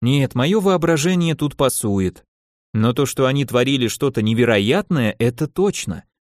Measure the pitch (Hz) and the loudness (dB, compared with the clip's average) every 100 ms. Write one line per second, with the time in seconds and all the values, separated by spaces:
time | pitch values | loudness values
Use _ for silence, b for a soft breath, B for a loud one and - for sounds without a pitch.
0 | 117 143 135 123 139 214 196 180 170 160 | 0 0 0 0 0 0 2 2 2 0
1 | 165 185 165 156 147 - 135 - 107 98 | 2 0 0 -2 -4 0 -2 0 -2 0
2 | 92 - _ _ _ _ _ 107 113 123 | -2 -4 _ _ _ _ _ -2 0 0
3 | 139 - 131 139 131 123 127 139 117 - | -2 0 0 0 0 0 0 0 -2 -2
4 | 143 120 107 113 120 107 101 175 - 151 | -2 0 0 2 2 2 2 0 0 -2
5 | 110 - 135 120 151 - 196 - - 85 | -2 0 -2 -2 -6 0 -2 -2 -8 -10
6 | - _ | -14 _